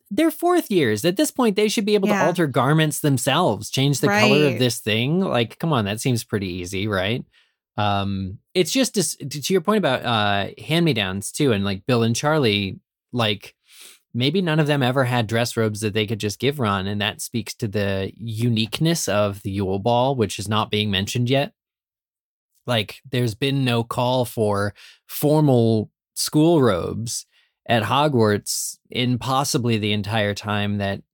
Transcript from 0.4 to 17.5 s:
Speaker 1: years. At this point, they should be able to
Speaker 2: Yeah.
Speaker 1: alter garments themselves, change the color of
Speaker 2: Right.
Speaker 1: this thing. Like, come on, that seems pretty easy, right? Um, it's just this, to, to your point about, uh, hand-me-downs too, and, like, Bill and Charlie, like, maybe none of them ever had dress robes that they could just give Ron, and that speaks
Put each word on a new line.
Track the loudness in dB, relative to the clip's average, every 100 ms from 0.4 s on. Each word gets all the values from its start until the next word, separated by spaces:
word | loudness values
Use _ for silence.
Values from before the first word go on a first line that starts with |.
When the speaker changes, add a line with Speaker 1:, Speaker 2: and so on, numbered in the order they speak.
| 2 2 2
Speaker 1:
years. | 2 2 2 0
At | 2
this | 0
point, | 2 0 2
they | 0
should | 0 2
be |
able | 2 2
to |
Speaker 2:
Yeah. | 2 2
Speaker 1:
alter | 2 0
garments | 2 4 4 2 0
themselves, | 0 2 2 2 2 0 -2
change | 0 0 2
the | 2
color | 4 4 4
of | 2
Speaker 2:
Right. | 2
Speaker 1:
this | 0 0
thing. | -2 0 0 0
Like, | 0 0 -2 -4
come | -2
on, | 0 0
that | -2
seems | 0 -2
pretty | -2 -4 -4
easy, | -6 -6 -4 -2
right? | -2 -2 -4 -8 _ _ _ _ -4
Um, | -2 -2 -2 -4 -6 -10 _
it's | -4 0
just | 0 0
this, | -2 -4 -6
to, | -10 -8
to | -2
your | 0
point | 2 0
about, | 2 0
uh, | 0 0 0 0 -4 -8
hand-me-downs | -2 2 2 2 -2 -4 -6
too, | -2 2
and, | 2
like, | 0 -2 0
Bill | 2
and | 2
Charlie, | 0 0 2 2 2 0 -8 -16 _ _
like, | -2 0 -2 -8 -20 _ -20 -20 -20 _
maybe | -2 0 0
none | 0 2
of | 2
them | 2
ever | 2 2
had | 2 0 0
dress | 0 -2 0
robes | -2 -2
that | -2
they | -2
could | -2 -4
just | -4 -2
give | -4 0
Ron, | 0 0 -2
and | -4
that | -4 -4
speaks | -8 -8 -8